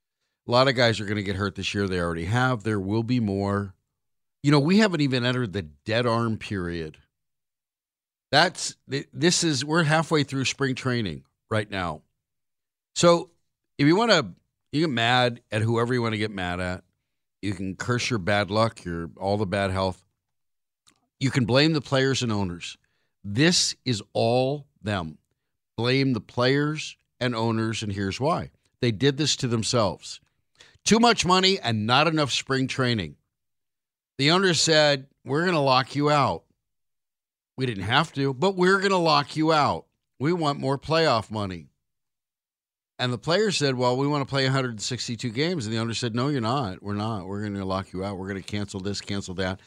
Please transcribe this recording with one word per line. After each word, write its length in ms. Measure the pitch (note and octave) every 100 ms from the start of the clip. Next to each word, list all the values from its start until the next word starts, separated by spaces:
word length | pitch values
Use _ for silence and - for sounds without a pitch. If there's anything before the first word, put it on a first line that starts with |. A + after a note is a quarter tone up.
| _ _ _ _ -
A 40 |
lot 160 | A#2+ C3+
of 80 | B2
guys 240 | A#2+ G2+
are 60 | G2+
gonna 180 | G#2
get 140 | G2 F#2
hurt 180 | G2+ F#2
this 180 | F2+
year. 140 | G#2 G2+
They 140 | F#2
already 240 | E2+ E2 E2+
have. 380 | A#2+ B2+ B2
There 160 | G#2 G#2
will 240 | F#2+ A2
be 180 | A2+ B2+
more. 520 | A2 G2 G2+ G2+ G2+ - _ _ _ _ _ _
You 100 | C#3
know, 80 | D3
we 200 | C#3+ G3+
haven't 200 | A3 E3+
even 240 | C#3+ B2+
entered 300 | B2 B2+ A#2+
the 80 | F#2+
dead 440 | D#2 D2 - A2 A#2+
arm 320 | A#2 A#2 A2
period. 600 | - G2+ F2 E2+ D#2 D#2 _ _ _ _ _ _ _ _ _ _ _ _ _
That's, 460 | C#3 F3+ - - - -
th-, 180 | C3+ -
this 320 | B2+ D#3+ F3 E3+
is, 180 | C#3
we're 200 | D3 D#3+
halfway 420 | D3+ D#3 D#3+ D#3+ C#3
through 180 | C3+
spring 320 | B2+ - C#3 C3
training 480 | C3 A#2+ G#2 C#2+ - _ -
right 220 | A2 G#2
now. 300 | G2+ F2 D2+ _ _ _ _ _ _ _ _ _ -
So 340 | F3 E3+ - _ _ _ _ -
if 100 | C#3+
you 80 | F3
wanna, 380 | A#3 F3+ G#2+ - _ _ _
you 80 | C#3
get 80 | E3
mad 500 | A#2 A#2 B2+ B2 A#2 _
at 120 | G#2+
whoever 320 | A2 A#2 A#2+
you 80 | B2
wanna 160 | A#2 G#2+
get 140 | G#2+
mad 280 | G2+ F2+ F2+
at. 240 | F2+ F2+ - _ _ _ _ _
You 120 | G2
can 220 | F#2 F#2+ F2+
curse 340 | - B2 -
your 100 | A#2
bad 320 | F2 G#2 G2
luck, 320 | G#2 A2+ -
your, 280 | F2+ E2+ E2+ -
all 220 | F#2+ G#2
the 80 | G#2
bad 260 | G2+ G2
health. 320 | F#2+ F#2+ F#2 _ _ _ _ _ _ _ _ _ _ _ -
You 100 | C3
can 140 | C3+ A2+
blame 260 | B2+ D#3
the 80 | D#3
players 420 | - C3+ C3+ B2+
and 120 | B2
owners. 440 | G#2+ G2 F2 - - _ _ _ _
This 540 | G2 G2+ D#3+ F3+ - - -
is 180 | A#2+ -
all 560 | - A#2 B2 C3 D3 C#3 _
them. 380 | F#2+ G2+ D#2+ D2+ _ _ _ _ _ -
Blame 340 | A#2+ C3 C3+
the 80 | A#2
players 800 | - - B2 C#3 D3 D3+ - - _ -
and 120 | B2
owners, 480 | A#2 A#2 A2 A2+ A2
and 120 | G#2
here's 260 | G2+ G2 F2+
why. 300 | C#3 E3+ D#2 _ _ _
They 100 | B2
did 240 | G2+ C#3 C3+
this 220 | D3+ -
to 100 | B2+
themselves. 720 | A#2 G2+ B2 G2+ D2 - - _ _ _ _ - _
Too 160 | - G#3+
much 260 | A#3 A3 D#3+
money 340 | F#3 F#3+ G3
and 280 | A#2+ A2+ G#2+
not 200 | B2+ D#3
enough 240 | D#3 C#3+
spring 360 | - - C3 C3
training. 480 | - B2 A#2 D#2+ C#2+ _ _ _ _ _ _ _ _ _ -
The 140 | C#3
owner 220 | F3 G3
said, 540 | E3 - D#3 D3+ C#3+ C3+ _
"We're 220 | - C#3 F3+
gonna 160 | E3
lock 340 | C#3 B2+ B2+ C#3
you 140 | D3
out." 340 | D3 B2 F2 - _ _ _ _ _ _ _ _ _ _ -
We 100 | C3
didn't 200 | G2+ F#2
have 260 | B2+ E3
to, 200 | C#3 C#3
but 220 | B2+ F3+ F#3+
we're 260 | F3+ G3
gonna 160 | G3 F#3+
lock 400 | E3 D3 C#3 D3+
you 160 | D#3
out. 320 | D#3+ C3 E2+ - _ _ -
We 140 | C#3
want 260 | F3+ D3+ C#3+
more 180 | C3+ C3+
playoff 540 | - D#3+ D#3+ A#2 G#2
money. 380 | G#2+ G2+ F2+ C#2+ _ _ _ _ _ _ _ _ _ _ _ _ -
And 140 | B2
the 40 | A#2+
players 400 | D3+ F3+ G#3+ E3+
said, 180 | C#3+ B2+
"Well, 200 | B2 B2+
we 100 | C#3+
wanna 200 | D3 C3+
play 200 | C#3 C3+
a 60 |
hundred 300 | C3+ B2+ A2
sixty-two 480 | - B2 - A#2 B2+
games." 360 | A2 D#3+ F3+ G#2+
And 80 |
the 60 | A2+
owner 140 | A2+
said, 200 | A2+ B2
"No, 140 | A2+ C3+
you're 140 | C#3+
not. 420 | A2 C#3 A2+ F2+
We're 100 | G2+
not. 340 | G2+ G#2+ A2 F2+
We're 160 | G2+
gonna 220 | G#2 G2 F#2+
lock 280 | F#2+ F#2
you 100 | F2+
out. 140 | G2 F#2+
We're 100 | F#2+
gonna 140 | G2
cancel 400 | F2 G#2 G2+ G2+
this, 200 | F#2+ G2
cancel 320 | - G2+ F#2+ F2+
that." 260 | F#2 G2